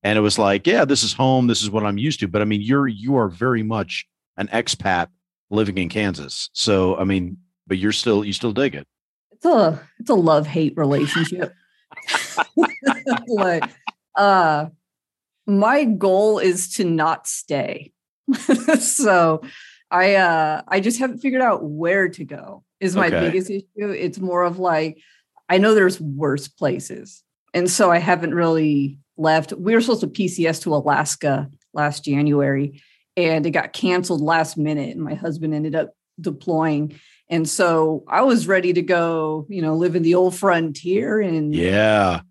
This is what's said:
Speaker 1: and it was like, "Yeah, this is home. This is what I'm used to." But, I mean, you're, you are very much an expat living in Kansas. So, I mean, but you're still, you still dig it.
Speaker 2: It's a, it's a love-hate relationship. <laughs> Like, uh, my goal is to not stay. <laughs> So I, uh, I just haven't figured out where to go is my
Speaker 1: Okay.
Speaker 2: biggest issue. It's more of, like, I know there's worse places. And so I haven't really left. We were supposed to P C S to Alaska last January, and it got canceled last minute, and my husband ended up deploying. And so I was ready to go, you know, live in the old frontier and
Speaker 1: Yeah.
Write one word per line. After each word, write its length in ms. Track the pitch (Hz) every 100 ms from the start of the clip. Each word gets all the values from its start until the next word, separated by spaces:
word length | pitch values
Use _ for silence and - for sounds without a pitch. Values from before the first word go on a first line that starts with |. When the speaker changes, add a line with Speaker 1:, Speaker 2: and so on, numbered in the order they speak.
Speaker 1:
and 120 | 101 107
it 40 |
was 180 | 104 107
like, 300 | 101 101 160
"Yeah, 160 | 214
this 180 | 139 139
is 100 | 110
home. 340 | - 131 131 123
This 160 | 110
is 40 | 104
what 140 | 107
I'm 140 | 104 101
used 220 | 139 -
to." 80 | 98
But, 120 | 104
I 40 |
mean, 160 | 107 104
you're, 260 | 107 139 139
you 300 | 104 120 139
are 120 | 104
very 360 | 85 123 117
much 420 | 110 113 92 - - _ _ -
an 100 | 101
expat 560 | 113 120 - 98 90 85 _ _ _ _
living 280 | 104 104 95
in 100 | 87
Kansas. 600 | 98 104 90 69 - -
So, 440 | - - 98 92 87
I 60 |
mean, 360 | 95 95 87 92 _ _ _
but 120 | 95
you're 120 | 104
still, 340 | 104 120 104
you 80 | 104
still 200 | 95 117
dig 240 | 104 139 71
it. 100 | 71 _ _ _ _
Speaker 2:
It's 120 | _
a, 360 | 330 269 170 156 - _
it's 120 | -
a 40 |
love-hate 600 | 220 165 147 151 165 156 147
relationship. 760 | 143 139 143 165 160 180 170 _
<laughs> 880 | _ _ _ - - - - - - - - - 269 - 277 233 240
Like, 360 | 214 185 165 - - - _ _ -
uh, 500 | 202 190 165 151 156 _ _ _ _ _ _ _ -
my 380 | 202 214 277
goal 540 | 262 190 196 185 214 208
is 360 | 190 180 -
to 100 | -
not 420 | 180 160 156 - -
stay. 680 | - - 143 - - 143 _ _ _ -
<laughs> 500 | 262 - 269 - 311
So 640 | - - 226 180 165 156 135 - - _ _
I, 240 | 175 190
uh, 480 | 196 180 165 156 156 -
I 120 | 190
just 180 | 202 233
haven't 180 | 262 240
figured 240 | 277 254
out 220 | 247 190
where 440 | 151 151 170 196 180
to 140 | -
go 400 | 139 143 - - _ _
is 180 | 190 190
my 120 | 175
Speaker 1:
Okay. 120 | 170
Speaker 2:
biggest 300 | 170 185 185
issue. 400 | 196 - - 208
It's 280 | 190 175 180
more 220 | 185 175
of, 160 | 175 180
like, 400 | 180 156 156 156 _ _ _ _ -
I 100 | 185
know 160 | 214
there's 260 | 214 185 185
worse 480 | 156 139 147 139 -
places. 720 | _ 156 - - - - - _ _ _
And 160 | 175 175
so 220 | 180 196
I 80 | 170
haven't 360 | 165 175 165
really 640 | 160 165 160 156 147 139 139 _ -
left. 360 | 156 160 156
We 220 | 175 185
were 60 | 226
supposed 200 | 233 226
to 40 | 156
P 220 | - 185
C 180 | 180 165
S 140 | 160
to 140 | 175
Alaska 760 | 151 139 143 151 - 151 139 143 - _
last 300 | 151 147 139
January, 760 | - 143 147 143 139 135 143 143 _ _ _ -
and 280 | 170 160
it 60 | 156
got 220 | 160 -
canceled 480 | - 190 180 180 165
last 340 | 151 165 160 -
minute, 380 | 151 151 131
and 80 | -
my 100 | 151
husband 380 | 151 165 160 160
ended 220 | 151 156
up 200 | 160 - _ _ -
deploying. 800 | 170 143 - 160 160 147 151 - _ _ _
And 200 | 165 160
so 560 | - 180 160 156 156 -
I 140 | 175
was 240 | 269 233 165
ready 260 | 190 180
to 100 | 175
go, 640 | 160 175 170 165 156 156 147
you 120 | 196
know, 120 | 156
live 200 | 160 180 175
in 60 |
the 100 | 165
old 200 | 180 185 175
frontier 840 | 196 175 165 139 175 196 247 214
and 340 | 196 160 151
Speaker 1:
Yeah. 680 | 151 87 101 107 107 95 85 -